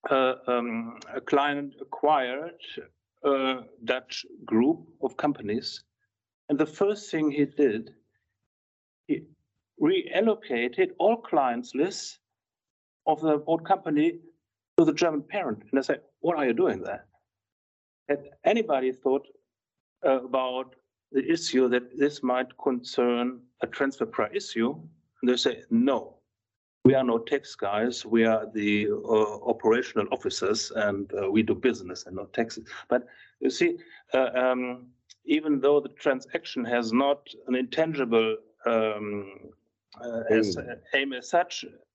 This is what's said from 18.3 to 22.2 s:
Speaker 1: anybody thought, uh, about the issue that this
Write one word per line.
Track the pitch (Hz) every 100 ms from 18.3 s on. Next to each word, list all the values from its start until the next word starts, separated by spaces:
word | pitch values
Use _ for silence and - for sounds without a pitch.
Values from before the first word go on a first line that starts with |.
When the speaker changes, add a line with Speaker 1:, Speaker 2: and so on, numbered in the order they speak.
| _
Speaker 1:
anybody | - 226 220 139 131
thought, | 127 135 135 - - _ _ _ _ _ _ -
uh, | 131
about | 123 131 127 127 127 _ _ _ _
the | 135 123
issue | 165 - 131 127
that | 123 123 135
this | 143 143